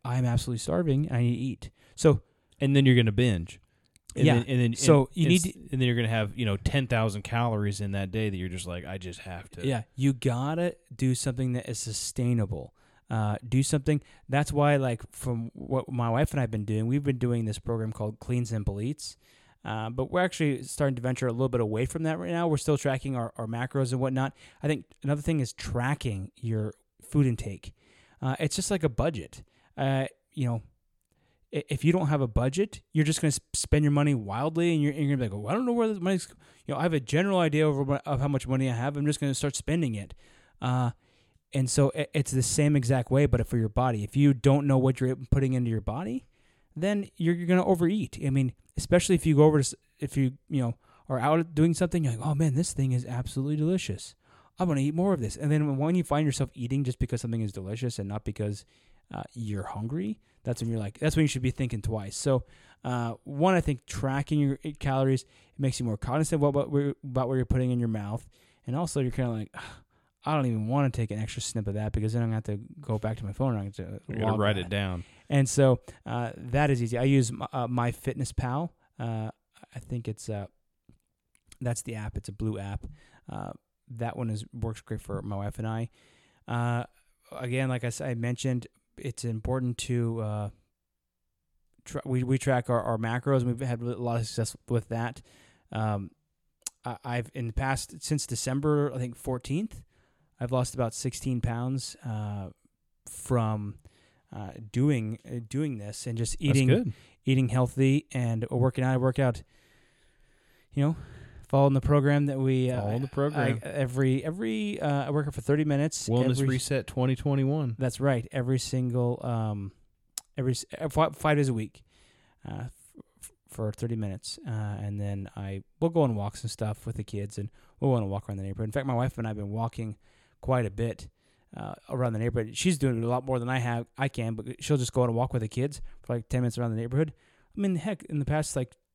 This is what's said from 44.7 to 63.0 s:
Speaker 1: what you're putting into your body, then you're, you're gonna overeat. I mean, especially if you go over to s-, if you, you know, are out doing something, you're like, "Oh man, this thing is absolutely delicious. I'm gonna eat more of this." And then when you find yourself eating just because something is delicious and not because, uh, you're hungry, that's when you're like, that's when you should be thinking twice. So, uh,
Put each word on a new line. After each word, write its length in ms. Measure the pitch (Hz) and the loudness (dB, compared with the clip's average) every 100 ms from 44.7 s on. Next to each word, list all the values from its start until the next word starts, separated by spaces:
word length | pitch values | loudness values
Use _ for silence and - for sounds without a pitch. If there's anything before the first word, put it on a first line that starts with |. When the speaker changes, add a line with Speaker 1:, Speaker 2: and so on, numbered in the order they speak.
| 135 | 4
Speaker 1:
what 220 | 131 127 | 4 2
you're 160 | 127 127 | 0 -2
putting 360 | 127 139 135 | 2 2 4
into 160 | 127 120 | 2 2
your 100 | 113 | 0
body, 460 | 101 113 196 254 - _ _ _ _ - | -2 -6 -4 -6 -10 _ _ _ _ -4
then 320 | 185 208 202 - | 0 0 -4 0
you're, 180 | 165 | 2
you're 120 | 175 175 | 2 4
gonna 180 | 185 | 4
overeat. 540 | - 180 170 208 147 - | 6 4 4 2 -2 -2
I 60 | 143 | 2
mean, 220 | 135 131 - _ - | 4 2 -2 _ -8
especially 380 | - 175 - | 4 4 6
if 100 | 175 165 | 4 6
you 100 | 143 | 8
go 80 | |
over 140 | 151 151 | 8 8
to 20 | |
s-, 140 | 135 - _ _ | 2 -4 _ _
if 180 | 143 - | -4 0
you, 160 | 131 139 _ | 0 -2 _
you 120 | 143 | 0
know, 140 | 120 113 _ _ - | 0 -2 _ _ -6
are 100 | 131 | 0
out 340 | 127 160 165 | 2 2 2
doing 180 | 151 165 | 2 2
something, 300 | 160 180 180 | 4 0 2
you're 120 | 147 113 | 0 0
like, 100 | 147 | -2
"Oh 80 | |
man, 200 | 143 160 | 2 2
this 180 | 131 175 | 2 0
thing 180 | - 135 | 0 0
is 160 | 123 123 | 0 -2
absolutely 500 | 120 127 - 135 151 | -4 -4 -4 -2 0
delicious. 600 | 156 185 - 92 - - _ - _ _ | 2 0 -2 -6 -8 -20 _ -20 _ _
I'm 80 | 180 | 0
gonna 140 | 143 | 2
eat 140 | 139 | 2
more 200 | 160 190 | 2 2
of 60 | 175 | 2
this." 160 | 110 - | -2 -4
And 140 | 147 | 0
then 240 | 151 151 135 | 2 2 0
when 180 | 151 | 2
you 80 | 180 | 2
find 240 | 165 147 151 | 2 2 2
yourself 240 | 131 135 | 0 -4
eating 300 | - 120 135 | -4 -2 0
just 160 | 131 127 | 0 -2
because 220 | 127 120 | -2 -2
something 200 | 117 117 | -2 -2
is 120 | 107 | -2
delicious 460 | 98 95 113 123 117 | -4 -8 -4 -4 -4
and 100 | 98 | -6
not 160 | 104 | -6
because, 400 | - 101 104 101 - _ _ _ _ | -6 -4 -4 -4 -10 _ _ _ _
uh, 80 | - - | -10 -10
you're 300 | 123 110 101 | -8 -6 -4
hungry, 560 | - - 113 151 202 214 _ _ | -6 -8 -6 -4 -6 -8 _ _
that's 180 | - 120 | -6 -4
when 100 | 117 | -2
you're 100 | 113 | -4
like, 180 | 101 - | -4 -2
that's 180 | 151 156 | 0 4
when 60 | |
you 60 | 151 | 2
should 140 | 131 | 2
be 80 | 131 | -2
thinking 300 | - 127 113 | -2 -4 -2
twice. 360 | - 110 101 - | -4 -4 -6 -4
So, 280 | 147 131 - - - _ | 2 2 0 -16 -20 _
uh, 300 | 123 123 | -4 -2